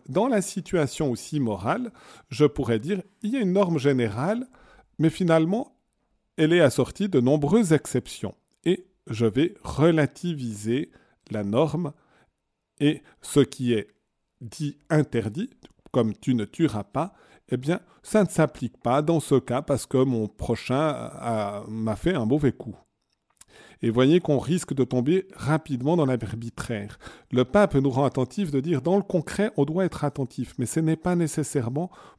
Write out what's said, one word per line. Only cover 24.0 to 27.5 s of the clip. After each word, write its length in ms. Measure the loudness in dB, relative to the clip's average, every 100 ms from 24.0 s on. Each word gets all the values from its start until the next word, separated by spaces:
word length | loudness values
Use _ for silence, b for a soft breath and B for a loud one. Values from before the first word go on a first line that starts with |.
| 6 4
qu'on 200 | 4 0
risque 340 | 0 -2 -2
de 100 | -2
tomber 460 | 0 0 2 0 -2
rapidement 600 | -8 -2 -2 -2 -4 0 2
dans 100 | 2
l'arbitraire. 920 | 0 -4 -8 -10 -10 -8 -6 -8 -14 B B B
Le 140 | 0
pape 300 | 2